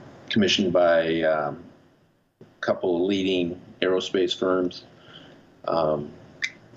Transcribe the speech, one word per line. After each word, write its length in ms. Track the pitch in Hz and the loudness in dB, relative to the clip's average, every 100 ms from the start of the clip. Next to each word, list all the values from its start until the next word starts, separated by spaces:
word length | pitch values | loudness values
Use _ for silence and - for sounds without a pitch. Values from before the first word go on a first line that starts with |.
| - - - | -20 -18 -2
commissioned 420 | 110 92 - 92 | 2 2 2 2
by, 480 | 90 85 82 82 82 | 4 4 4 2 0
um, 420 | 80 78 73 69 - - _ _ _ _ _ - | 0 0 -2 -8 -16 -20 _ _ _ _ _ -20
a 200 | - _ | -20 _
couple 360 | - - 95 85 | -4 -2 0 0
of 60 | |
leading 580 | 95 98 95 92 85 90 - - | 0 0 0 0 -2 -6 -16 -4
aerospace 520 | 95 92 - 98 90 | 0 0 0 0 0
firms. 500 | - 95 92 90 - - - - - - - - - - | 0 0 0 0 -6 -16 -20 -20 -20 -20 -20 -20 -12 -4
Um, 420 | 82 78 73 76 - - - - - - | -2 0 -2 -6 -14 -20 -12 -12 -12 -20